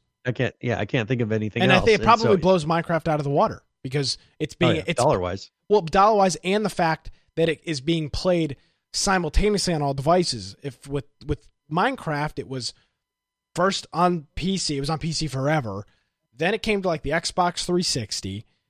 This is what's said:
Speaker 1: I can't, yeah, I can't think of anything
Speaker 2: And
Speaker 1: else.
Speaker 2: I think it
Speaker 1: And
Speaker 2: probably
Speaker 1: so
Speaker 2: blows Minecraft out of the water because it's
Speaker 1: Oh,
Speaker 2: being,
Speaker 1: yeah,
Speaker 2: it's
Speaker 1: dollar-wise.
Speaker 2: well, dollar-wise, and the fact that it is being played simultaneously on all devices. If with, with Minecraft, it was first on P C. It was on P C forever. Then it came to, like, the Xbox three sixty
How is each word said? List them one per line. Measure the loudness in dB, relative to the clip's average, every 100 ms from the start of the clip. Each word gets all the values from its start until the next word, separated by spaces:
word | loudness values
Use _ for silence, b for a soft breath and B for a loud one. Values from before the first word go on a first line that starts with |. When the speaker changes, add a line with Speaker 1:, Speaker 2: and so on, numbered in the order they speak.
| _ _ -8
Speaker 1:
I |
can't, | -2 -4 -4
yeah, | -4 -4
I | -2
can't | -2 -2
think | -2
of | 0
anything | -2 -2 0
Speaker 2:
And | 2
Speaker 1:
else. | 4
Speaker 2:
I | 4
think | 2
it |
Speaker 1:
And | 4
Speaker 2:
probably | 4 4
Speaker 1:
so | 4
Speaker 2:
blows | 4 2 2
Minecraft | -2 0 -2 0
out | -2
of |
the | 0
water | 2 0 -2 _ _
because | -6 -4 -2 -4 b b
it's | -8 0
Speaker 1:
Oh, |
Speaker 2:
being, | 2 2
Speaker 1:
yeah, | 0
Speaker 2:
it's | 2
Speaker 1:
dollar-wise. | 2 2 0 -6 -10 _ 0
Speaker 2:
well, | 2
dollar-wise, | 2 4 6 6 4 2
and | -2 0 0
the |
fact | 0 0 0 -6 -18 _ -2
that | 0
it | 0
is | -4 -6
being | -2 -2 -2
played | -4 0 2 0 -4 _ _ _
simultaneously | -4 0 0 2 2 2 2 0
on | 0
all | -2
devices. | -2 2 4 2 -4 -10 -14
If | -14 -14 -8
with, | -8 -8 _ -6
with | -6 _ _ -6
Minecraft, | -2 0 -2 -4 -4 -4 -6
it | -10
was | -8 -10 -12 _ _ _ _ _ _ _ 0
first | 0 0 -6
on | 0 2 2 -4 -6
P | -2 -2
C. | -2 -4
It |
was | -4
on | -4
P | -4
C | -4 -4
forever. | -2 0 0 -2 -8 -10 _ _ _ _ -4
Then | -2
it | -2
came | -2 -2
to, | 0
like, | -2
the | -2
Xbox | -2 -2 0 0 0 -2
three | 0
sixty | 0 -2 -4 -8 -8 -10 -12 _ _